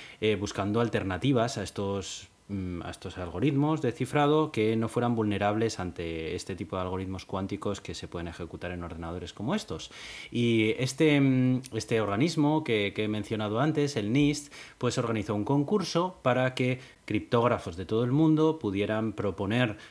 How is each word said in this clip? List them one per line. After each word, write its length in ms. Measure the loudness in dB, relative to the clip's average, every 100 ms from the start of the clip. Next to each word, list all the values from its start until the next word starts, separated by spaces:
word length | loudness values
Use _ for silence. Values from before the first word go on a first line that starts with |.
| -16 -2
eh, 160 | 0 2
buscando 440 | -2 -2 0 2
alternativas 800 | 2 0 -2 0 2 2 2 -2
a 60 |
estos, 640 | -6 -4 -4 -4 -6 -12 -16 _ -8
mm, 360 | -6 -6 -6
a 80 | -8
estos 280 | -10 -12 -8
algoritmos 640 | -6 0 2 4 2 2
de 80 | 0
cifrado 600 | -2 -2 2 4 4 2
que 240 | 0 2 2
no 120 | 0
fueran 280 | 0 0 2
vulnerables 640 | 2 2 2 2 0 -2
ante 560 | -6 -6 -6 -4 -4 -6
este 180 | -6
tipo 220 | -8 -6 -4
de 60 |
algoritmos 420 | -2 -4 -6 -8
cuánticos 560 | -6 -6 -4 -4 -4 -4
que 140 | -8
se 120 | -10 -8
pueden 220 | -8 -8
ejecutar 420 | -8 -10 -8 -8
en 140 | -8
ordenadores 480 | -8 -8 -8 -8 -10
como 240 | -8 -4 -4
estos. 340 | -4 -10 -10 -16 -14 -14 -6
Y 460 | 0 2 4 4 2
este, 420 | -2 4 4 6
mm, 420 | 6 4 4 2 -2
este 260 | -6 0 0
organismo 640 | 2 2 2 2 2 2
que, 300 | 2 0 0
que 100 | 0
he 40 | -2
mencionado 500 | -2 -2 -2 -2 0
antes, 380 | 2 2 0 0
el 160 | 2
nist, 400 | 4 4 2 -6 -16 -16 -4
pues 200 | -2 0
organizó 360 | 0 0 0
un 100 | -2
concurso 760 | 2 2 2 0 0 0 -2 0
para 320 | 0 2 2
que 420 | 0 -2 -2 -8 -16
criptógrafos 760 | -4 -2 2 4 4 2 -2 -8
de 80 | -2
todo 180 | 0
el 80 | 2
mundo 460 | 4 6 6 4 2
pudieran 560 | 0 0 0 0 -2
proponer 640 | -2 -4 -2 0 2 2 0 -14